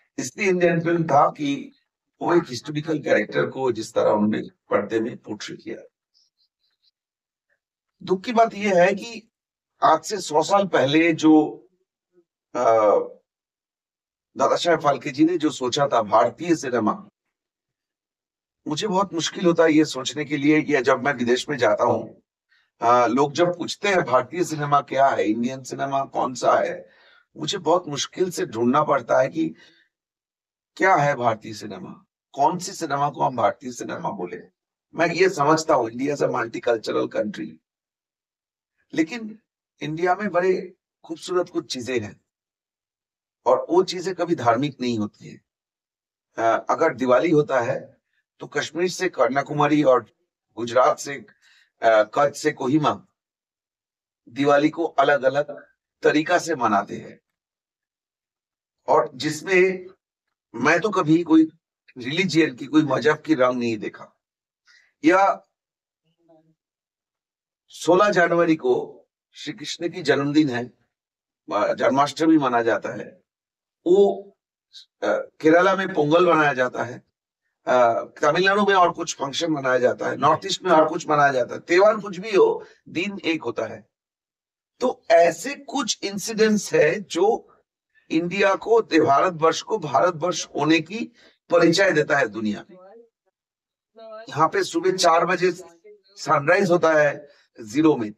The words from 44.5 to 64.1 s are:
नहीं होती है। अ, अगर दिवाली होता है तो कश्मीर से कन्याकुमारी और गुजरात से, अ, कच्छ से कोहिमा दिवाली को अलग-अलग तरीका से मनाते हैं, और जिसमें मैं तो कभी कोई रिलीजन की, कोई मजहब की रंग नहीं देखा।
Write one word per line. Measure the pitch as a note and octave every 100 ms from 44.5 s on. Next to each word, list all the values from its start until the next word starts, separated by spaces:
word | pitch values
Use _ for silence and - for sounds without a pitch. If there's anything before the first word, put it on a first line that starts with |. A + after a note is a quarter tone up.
| A2+ D3 B2+
नहीं | B2 A#2
होती | G#2 - -
है। | - _ _ _ _ _ _ _ _ _ -
अ, | A2+ A2 -
अगर | - D#3+
दिवाली | B2 B2+ B2 E3
होता | D3+ D3 C3
है | A#2 - - _ _ _ _ _
तो | C#3+
कश्मीर | D3 D3 D#3+ F#3
से | - F3+
कन्याकुमारी | - A#2+ C3+ C3+ D3 D3 D3+
और | C#3 B2 A2+ _ _ _ _ -
गुजरात | A#2 A#2+ B2+ -
से, | C#3+ C#3 G#2 _ _ _ _ _
अ, | A2+ A2
कच्छ | G#2+ - A2+ -
से | D3+
कोहिमा | B2 C3 D3+ C#3 G2 - _ _ _ _ _ _ _ _ _ _ _ _
दिवाली | A#2+ C#3+ C#3+ D3+
को | D#3
अलग-अलग | E3 - C#3 C#3+ C3 C#3+ D3 - - _ _ _
तरीका | D#3 D3+ D#3 F3
से | D3+ D#3
मनाते | A#2 G2+ G2 -
हैं, | - - _ _ _ _ _ _ _ _ _ _ _ _ _ _ _ _ -
और | - -
जिसमें | B2+ D3 D3+ F#3 F#3 F#3 F#3 - - _ _ _ _ _ A#2
मैं | C3 E3+
तो | G#3+
कभी | G3 D#3 D#3+
कोई | E3+ D#3+ D#3+ - _ _ _ -
रिलीजन | B2 D#3+ F#3+ D#3+ D#3 B2
की, | C#3
कोई | D3+
मजहब | D3 B2+ C#3 D3+
की | -
रंग | C#3+ B2+ B2+
नहीं | A#2+ A2
देखा। | A2 - -